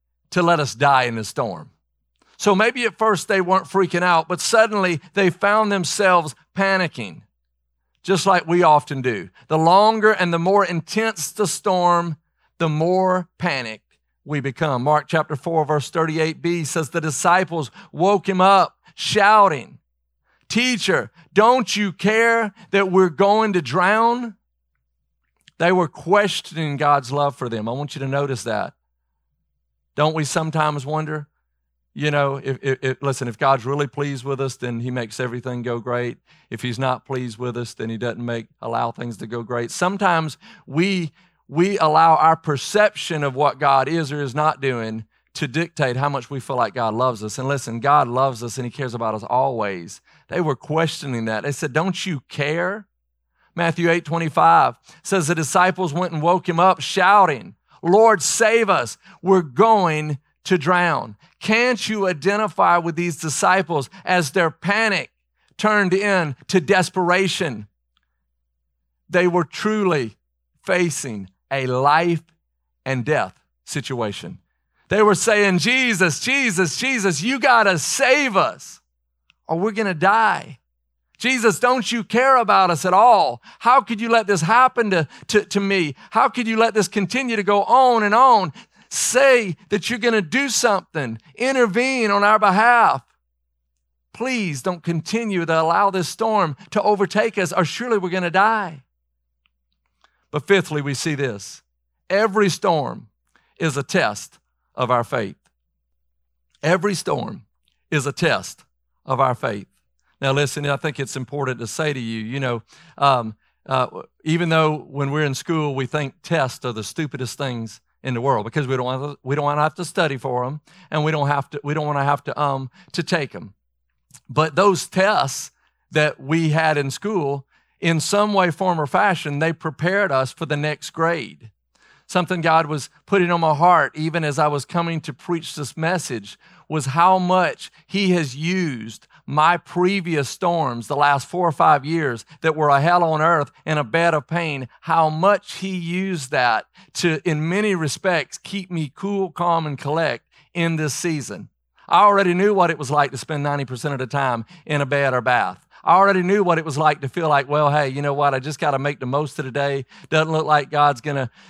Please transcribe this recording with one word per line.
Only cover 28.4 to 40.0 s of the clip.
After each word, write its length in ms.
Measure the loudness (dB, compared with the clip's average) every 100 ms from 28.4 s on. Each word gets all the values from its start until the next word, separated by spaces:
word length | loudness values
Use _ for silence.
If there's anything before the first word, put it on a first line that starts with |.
that. 320 | -4 -4 -6 _ _ _ _ _ _ _ _ _ _ _ _
Don't 200 | 0 0
we 100 | 0
sometimes 600 | -2 -4 -2 -2 -2 -2
wonder, 440 | -6 -6 -6 -8 -12 _ _ _ _ _ _ -6
you 140 | -2
know, 300 | 2 0 -2
if, 160 | -6 -6
if, 180 | -4 -2
if, 200 | -4 -4
listen, 260 | -4 -4 -6
if 100 | 0
God's 260 | 2 2
really 220 | 0 -4 -4
pleased 380 | -4 -6 -6
with 160 | -6 -4
us, 160 | -4 -6
then 240 | -6 -6
he 100 | -6
makes 300 | -6 -8 -6
everything 420 | -6 -6 -8 -8
go 160 | -6 -6
great. 400 | -4 -4 -4 -8 _ _ -16
If 120 | -10
he's 140 | -8 -4
not 280 | -4 -4
pleased 340 | -6 -8 -8 -8
with 180 | -8 -8
us, 160 | -10
then 160 | -10 -8
he 80 | -6
doesn't 260 | -6 -6
make, 260 | -6 -8 -10 -14
allow 300 | -6 -4 -4
things 260 | -6 -10 -10
to 100 | -10
go 160 | -10
great. 260 | -6 -6 -6
Sometimes 680 | -4 -4 0